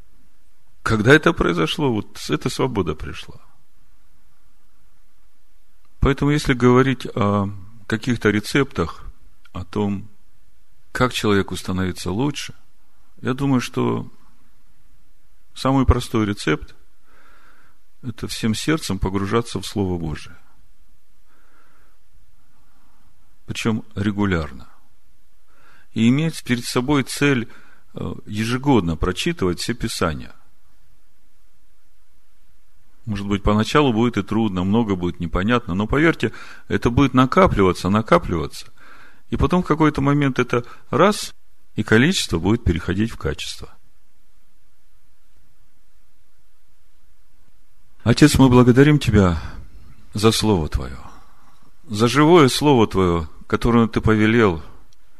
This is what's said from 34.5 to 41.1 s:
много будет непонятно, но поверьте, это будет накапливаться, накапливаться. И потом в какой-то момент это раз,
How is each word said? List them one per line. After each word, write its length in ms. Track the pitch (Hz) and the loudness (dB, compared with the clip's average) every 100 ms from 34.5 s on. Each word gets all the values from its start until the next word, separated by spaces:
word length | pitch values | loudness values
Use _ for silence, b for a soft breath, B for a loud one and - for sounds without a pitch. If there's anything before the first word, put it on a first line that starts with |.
| 92 | 2
много 320 | 95 110 110 95 | 2 2 2 0
будет 240 | 87 - | 0 -2
непонятно, 540 | 85 90 101 123 - | -2 0 2 2 0
но 140 | 92 110 | -2 0
поверьте, 440 | 139 165 - 110 B B B B | 4 4 4 0 B B B B
это 240 | 101 127 | 0 2
будет 240 | 123 139 127 | 4 6 6
накапливаться, 760 | 131 185 185 104 92 87 90 | 6 6 6 6 4 4 2
накапливаться. 800 | 104 107 170 - 82 69 - - - b b b b b | 2 4 4 4 -2 -2 -8 -12 -12 b b b b b
И 60 | 120 | 2
потом 280 | 139 180 | 4 4
в 20 | 180 | 4
какой-то 340 | 151 151 143 | 4 4 4
момент 380 | 139 143 143 127 | 4 4 4 2
это 260 | 123 120 - B B | 2 0 -2 B B
раз, 420 | 123 196 | 4 4